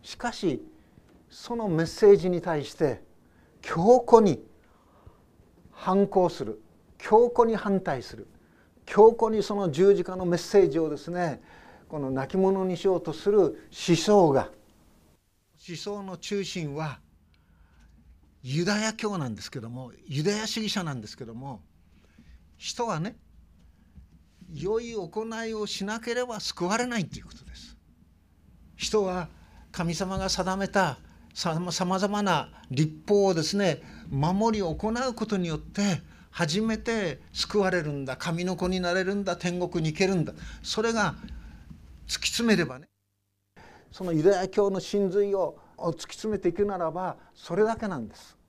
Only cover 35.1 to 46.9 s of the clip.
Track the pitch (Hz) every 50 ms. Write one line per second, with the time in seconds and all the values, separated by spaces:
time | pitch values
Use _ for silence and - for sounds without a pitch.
35.1 | 226 - 226 208 208 190 180 170 156 151 156 - - - 202 202 180 - - -
36.1 | - - - - - - 175 160 151 202 220 226 220 220 220 233 226 220 202 170
37.1 | 131 - - - - - - - - 214 196 185 185 175 156 151 147 143 135 131
38.1 | 127 - - 180 165 170 180 185 185 156 180 180 190 185 180 175 175 190 185 185
39.1 | 202 202 196 185 175 175 - 180 175 180 180 170 - 180 160 160 156 - 196 190
40.1 | 196 175 151 143 - - - - - - - - - 214 220 233 226 226 208 165
41.1 | 131 - - - - - - - - - - - - - - - - - - -
42.1 | - - - - - - 233 226 214 170 165 135 127 127 165 _ _ _ _ _
43.1 | _ _ _ _ _ _ _ _ _ - - - - - _ _ - - 185 180
44.1 | 165 156 151 190 202 180 185 190 - 214 202 196 190 185 - - - 202 202 190
45.1 | 175 202 202 202 196 190 175 147 - - - - _ - - 175 160 - - -
46.1 | - - - 220 214 196 - 175 165 - 202 202 196 180 175 160